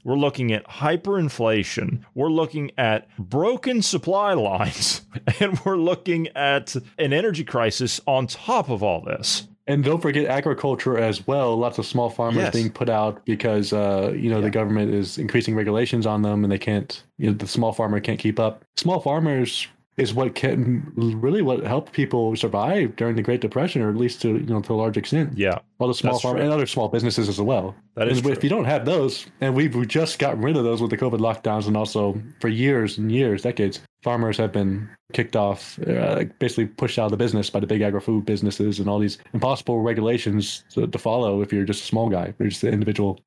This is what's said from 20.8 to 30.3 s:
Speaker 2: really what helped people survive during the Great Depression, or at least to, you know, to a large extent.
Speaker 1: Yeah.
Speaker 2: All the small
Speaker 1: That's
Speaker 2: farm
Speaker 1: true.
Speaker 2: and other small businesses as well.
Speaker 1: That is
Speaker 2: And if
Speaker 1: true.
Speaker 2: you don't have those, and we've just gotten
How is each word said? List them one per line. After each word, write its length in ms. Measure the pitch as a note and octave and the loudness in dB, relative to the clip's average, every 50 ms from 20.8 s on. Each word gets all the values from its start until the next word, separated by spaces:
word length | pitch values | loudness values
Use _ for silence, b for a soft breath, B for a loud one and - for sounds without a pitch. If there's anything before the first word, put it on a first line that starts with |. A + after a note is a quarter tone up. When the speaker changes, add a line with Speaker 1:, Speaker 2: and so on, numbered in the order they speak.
| - - - | -2 -4 -2
Speaker 2:
really 440 | A2+ A#2 A2+ A2 A2 A#2+ C#3 F#3+ G#3+ | 0 0 0 0 0 0 0 2 2
what 220 | D#3+ C3 B2+ - | 2 0 0 0
helped 300 | - G#2+ B2 D3+ - - | -2 -2 -2 -2 -4 -4
people 420 | - D3 C3+ C3 C3 A#2+ A2+ A2 A2 | -2 -2 0 0 2 0 2 0 0
survive 600 | G#2+ A#2 G2+ - G2+ A2 D3+ G3 G#3 C#3+ G#2+ - | 0 -2 0 0 0 0 2 2 2 0 0 -2
during 180 | - A#2 A#2 A2+ | -2 -2 0 0
the 80 | A2+ | 0
Great 180 | G#2 A#2+ B2 A#2+ | 0 0 0 0
Depression, 400 | A2+ - - B2+ D#3+ F3+ - C3 | 0 -2 0 0 0 0 0 0
or 80 | A2 G#2+ | 0 2
at 60 | G#2+ | 2
least 240 | A2 B2 A#2+ - - | 2 0 0 0 0
to, 80 | - A2+ A2 - | 0 0 2 0
you 80 | - | 0
know, 140 | A#2 A2+ G#2+ | 0 -2 -2
to 120 | G2+ - | 0 0
a 20 | A2+ | 0
large 220 | G#2+ A2 A2+ G#2+ | 0 0 0 0
extent. 420 | G#2+ - - C#3+ D#3+ D3+ D3 B2+ G2+ | -2 -2 0 0 0 0 0 0 0
Speaker 1:
Yeah. 200 | G2 F#2 E2+ - - _ _ - | 0 0 0 -2 -6 _ _ -2
Speaker 2:
All 80 | B2+ | 0
the 80 | B2 - | 0 0
small 200 | - - - B2 | 0 0 0 0
Speaker 1:
That's 80 | A2+ | 0
Speaker 2:
farm 120 | - B2+ B2 | 0 0 0
Speaker 1:
true. 80 | - C#3+ | 0 2
Speaker 2:
and 80 | D3+ | 2
other 140 | D3+ D3 C3 | 2 2 0
small 220 | - - C3 A2 G2+ | 0 0 -2 0 0
businesses 400 | - A#2 A#2 A2+ - A#2+ G#2+ G2+ | 0 0 0 0 0 0 0 0
as 120 | F#2 G2+ | 0 0
well. 360 | G#2 A#2+ C3 G2 F#2 F#2+ - - - _ - | 0 0 0 0 0 -4 -8 -12 -18 _ -4
Speaker 1:
That 140 | A2+ A2 A#2+ | -2 0 2
is 100 | C3 B2 | 2 2
Speaker 2:
And 80 | B2+ C#3+ | 2 0
if 120 | C3 - | 0 2
Speaker 1:
true. 20 | |
Speaker 2:
you 60 | C#3+ C#3+ | 0 0
don't 140 | G3+ A#3 B2 | 2 2 2
have 220 | B2+ D3+ A#2 A2+ | 0 0 0 0
those, 380 | D3 F#3 D#3+ C3+ B2+ - - - - - - | 0 2 2 2 0 -2 -4 -10 -12 -8 -4
and 140 | C#3 C3 B2+ | 0 0 2
we've 320 | C#3 D#3+ C#3 A#2+ A#2+ B2 | 2 2 2 2 0 0
just 320 | G#2 - D#3 E3 D#3+ - - | 0 0 0 0 0 0 -2
gotten 240 | D3 C#3 | -2 0